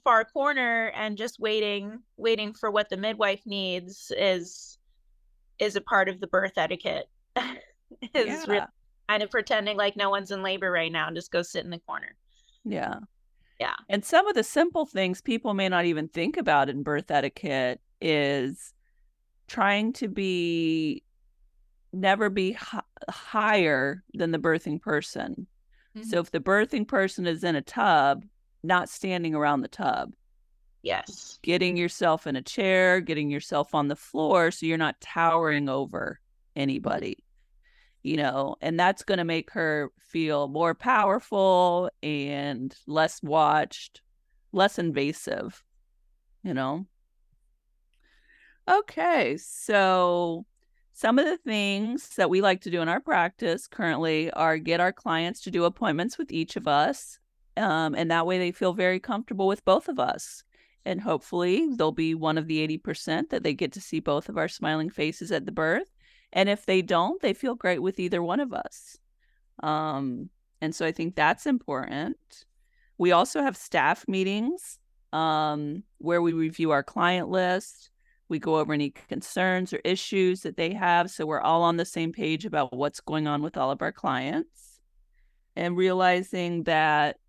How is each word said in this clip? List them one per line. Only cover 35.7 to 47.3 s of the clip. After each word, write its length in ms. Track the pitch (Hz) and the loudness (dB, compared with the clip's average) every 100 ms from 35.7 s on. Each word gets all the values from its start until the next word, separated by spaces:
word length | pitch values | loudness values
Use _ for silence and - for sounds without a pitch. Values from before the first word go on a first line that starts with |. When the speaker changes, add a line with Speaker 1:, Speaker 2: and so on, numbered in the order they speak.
| 135 135 - - - _ _ _ | -2 -4 -6 -8 -10 _ _ _
Speaker 2:
anybody, 680 | - 139 135 - - - - _ _ _ _ _ _ _ _ | -4 -2 -2 -2 -2 -4 -8 _ _ _ _ _ _ _ _
you 140 | 135 156 | -4 0
know, 400 | 139 131 139 - | 0 0 -4 -4
and 180 | 160 165 | -4 2
that's 240 | 180 196 | 2 2
gonna 200 | - 185 | 0 -2
make 260 | 165 165 - | 0 -2 -4
her 400 | 202 160 151 143 _ | -4 -2 -2 -4 _
feel 500 | _ 165 156 143 143 | _ -6 -2 -2 -2
more 260 | 147 170 | 0 0
powerful 1160 | 165 254 247 208 214 - 202 190 180 180 175 180 - | 0 2 4 4 2 0 2 6 6 6 4 -2 -4
and 760 | 151 147 143 143 143 123 131 - - | -4 -4 -4 -4 -4 -6 -8 -10 -4
less 360 | 151 160 - | 0 0 0
watched, 800 | 147 156 147 151 - - - - _ _ _ _ _ | -2 2 4 4 0 -6 -18 -20 _ _ _ _ _
less 260 | 196 196 - | 2 2 2
invasive, 880 | 170 143 139 156 - - - - _ _ _ _ _ _ _ _ | -2 0 -2 -2 -6 -6 -6 -12 _ _ _ _ _ _ _ _
you 100 | 185 | -6
know? 320 | 135 131 156 190 _ _ _ _ | -4 -4 -6 -8 _ _ _ _